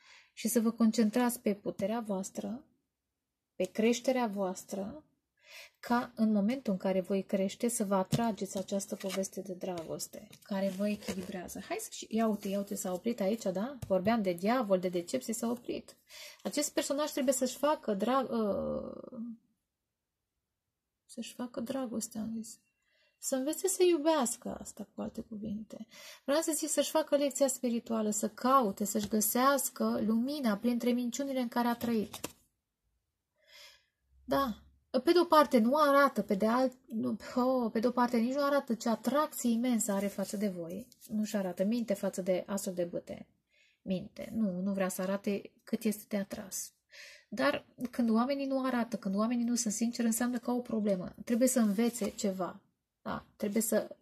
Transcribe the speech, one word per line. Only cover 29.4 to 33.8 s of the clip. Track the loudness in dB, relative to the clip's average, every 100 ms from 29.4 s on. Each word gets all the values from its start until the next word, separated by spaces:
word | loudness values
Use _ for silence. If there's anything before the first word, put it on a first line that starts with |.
| 4 4 0 -2 -2 0 0
lumina | 2 0 0 0 2
printre | 0 0 0
minciunile | 0 -2 -4 -2 -2
în | -2
care | 0 0
a | 0
trăit. | 0 0 -2 -8 -12 -14 _ _ _ _ _ _ _ _ _ _ _ -20 -20 -20